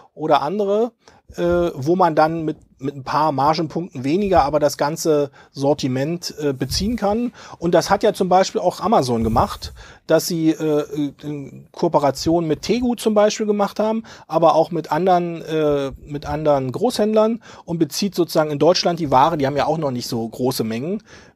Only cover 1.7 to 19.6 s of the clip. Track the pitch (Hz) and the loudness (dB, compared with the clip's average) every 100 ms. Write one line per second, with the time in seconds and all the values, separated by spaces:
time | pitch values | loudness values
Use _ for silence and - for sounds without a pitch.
1.7 | 135 135 180 180 156 156 165 156 156 _ | -2 0 2 2 4 2 2 -6 -8 _
2.7 | _ 135 143 127 147 160 135 139 160 160 | _ -10 -8 -4 0 0 2 2 2 -2
3.7 | 170 165 139 131 170 208 170 143 147 147 | -6 -8 -6 -2 -2 2 2 2 2 0
4.7 | - 147 165 170 147 139 - - - 139 | 0 -4 -2 0 0 0 -6 -18 -4 0
5.7 | 147 139 127 143 175 - - 147 131 135 | 0 0 -2 -2 -6 -8 -6 -4 -4 -4
6.7 | - 196 240 202 214 240 - - - 170 | -4 -4 -2 -2 -2 -4 -8 -18 -8 0
7.7 | 175 151 196 220 185 185 180 190 - 180 | 2 2 2 2 0 2 2 2 0 -2
8.7 | - - 226 127 117 113 113 196 - - | -2 0 2 2 0 0 0 0 -4 -14
9.7 | - - - - 160 160 175 160 151 156 | -16 -20 -12 0 0 2 0 0 0 0
10.7 | 147 147 143 143 - 151 147 135 131 139 | 0 -2 -4 -6 -6 -12 -10 -12 -18 -20
11.7 | - 175 160 143 135 - 170 160 147 - | -4 0 2 2 0 0 0 0 -2 -2
12.7 | 226 247 240 226 214 214 - 214 208 196 | 0 0 -2 0 4 4 2 -2 0 -2
13.7 | - 214 220 - - - 160 165 147 156 | -2 -2 -2 -6 -16 -6 2 4 4 2
14.7 | 165 156 151 185 180 175 165 - 160 151 | -2 -4 0 2 2 0 -6 -6 -2 0
15.7 | 143 139 127 143 143 160 151 151 143 131 | 0 -2 -8 -12 -10 -8 -4 2 2 0
16.7 | 127 220 - 214 214 220 226 - - - | -2 -2 0 0 2 2 0 -8 -18 -6
17.7 | 170 156 - 202 180 165 170 156 147 151 | -2 -2 -2 -4 -2 0 0 0 2 2
18.7 | 185 190 170 156 131 151 165 135 143 | 2 0 -2 2 4 4 2 0 0